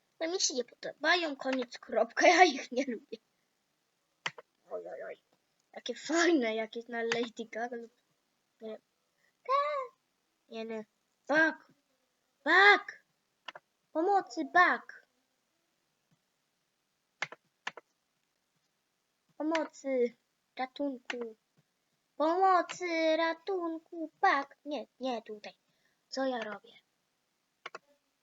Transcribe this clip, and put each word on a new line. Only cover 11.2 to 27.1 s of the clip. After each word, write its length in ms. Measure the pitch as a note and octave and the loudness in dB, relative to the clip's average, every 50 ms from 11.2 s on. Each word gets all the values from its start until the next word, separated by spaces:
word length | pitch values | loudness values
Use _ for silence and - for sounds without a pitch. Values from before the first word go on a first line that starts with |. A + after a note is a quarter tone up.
| _ | _
Bak! 280 | - C4+ D#4 D#4+ D#4 D#4 - - _ _ _ _ _ _ _ _ _ _ _ _ _ _ _ - | 0 2 2 2 2 0 -4 -12 _ _ _ _ _ _ _ _ _ _ _ _ _ _ _ 0
Bak! 600 | C#4 E4 F#4 G4 G#4 G4+ F#4 - - - - _ _ _ _ _ _ _ _ _ - - - _ _ _ _ _ _ - | 4 6 8 8 8 8 6 4 -4 -16 -18 _ _ _ _ _ _ _ _ _ -18 -18 -18 _ _ _ _ _ _ -2
Pomocy, 520 | D4+ E4 F#4+ G4+ F#4+ - - - E4 D#4 | 0 2 2 2 2 0 -2 -6 -8 -4
bak! 600 | C4+ - F4 F4+ D#4+ C4 - - - - - - _ _ _ _ _ _ _ _ _ _ _ _ _ _ _ _ _ _ _ _ _ _ _ _ _ _ _ _ _ _ _ _ _ _ _ _ _ _ _ _ _ _ - - - - - _ _ _ _ - - - - - _ _ _ _ _ _ _ _ _ _ _ _ _ _ _ _ _ _ _ _ _ _ _ _ _ _ _ _ _ _ | 2 6 6 6 6 4 0 -4 -12 -20 -20 -20 _ _ _ _ _ _ _ _ _ _ _ _ _ _ _ _ _ _ _ _ _ _ _ _ _ _ _ _ _ _ _ _ _ _ _ _ _ _ _ _ _ _ -10 -10 -10 -12 -16 _ _ _ _ -14 -14 -14 -14 -20 _ _ _ _ _ _ _ _ _ _ _ _ _ _ _ _ _ _ _ _ _ _ _ _ _ _ _ _ _ _
Pomocy! 800 | - D4 D#4 E4 D#4+ D4 D4+ - - - C4+ C4 B3+ A#3+ A#3+ A#3+ _ _ _ _ _ _ _ - | -6 -4 -2 -2 -2 -2 -6 -10 -10 -6 -4 0 0 0 -2 -2 _ _ _ _ _ _ _ -10
Ratunku! 800 | - B3+ C4 - - C#4+ C#4+ C4 A#3 _ - - A#3+ A#3 A3+ A3 _ _ _ _ _ _ _ _ _ _ _ _ _ _ _ _ | -10 -10 -8 -6 -6 -6 -6 -6 -8 _ -10 -10 -10 -10 -10 -12 _ _ _ _ _ _ _ _ _ _ _ _ _ _ _ _
Pomocy, 1000 | - C#4+ D#4+ E4+ F4+ F#4+ F#4+ F#4 F4 E4 - - - F4+ F4 E4 D#4+ D#4+ D#4+ D#4+ | -2 0 0 2 4 4 4 4 4 2 -2 -6 -8 -6 -4 0 0 2 2 2
ratunku, 960 | D#4+ E4 E4 E4 - - - G4 F#4 E4+ E4+ E4 D#4+ - _ F4+ E4+ D#4+ D4+ _ _ | 2 2 0 -2 -4 -6 -6 -4 -4 -4 -6 -6 -8 -12 _ -12 -10 -10 -10 _ _
bak! 360 | - F#4+ D#4+ C#4 C#4 - - _ - | 2 2 2 2 -2 -6 -12 _ -12
Nie, 220 | D4 D4+ A#3+ G#3+ - _ - | -8 -8 -8 -8 -10 _ -10
nie 220 | B3 C4 A#3+ A3 | -6 -6 -6 -6
tutaj. 320 | G#3+ - G#3+ G#3 - G3 - _ _ _ _ _ _ _ _ _ _ | -8 -12 -14 -14 -14 -16 -18 _ _ _ _ _ _ _ _ _ _
Co 180 | _ - C4 C4+ | _ -6 -4 -2
ja 140 | C4 B3+ A#3 G#3+ | -2 -2 -4 -6
robię? 300 | G#3+ G#3 G3 - - - - _ _ _ _ _ _ | -8 -12 -14 -16 -20 -20 -20 _ _ _ _ _ _